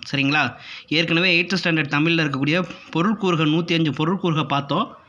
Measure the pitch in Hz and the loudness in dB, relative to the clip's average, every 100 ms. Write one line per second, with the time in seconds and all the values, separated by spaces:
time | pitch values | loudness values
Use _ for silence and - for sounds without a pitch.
0 | - 139 139 151 135 - - - - 156 | -6 -2 0 0 0 -4 -14 -16 -4 0
1 | 165 165 185 170 180 185 175 160 147 147 | 2 2 4 2 2 0 0 0 0 0
2 | 160 165 151 135 139 170 180 - - 160 | 2 2 0 0 0 0 -2 -8 -6 0
3 | 185 214 185 160 156 156 170 165 160 143 | 0 0 0 2 2 2 2 0 0 0
4 | 156 190 180 156 143 143 143 156 262 - | -2 0 0 0 0 -2 -2 -2 -4 -10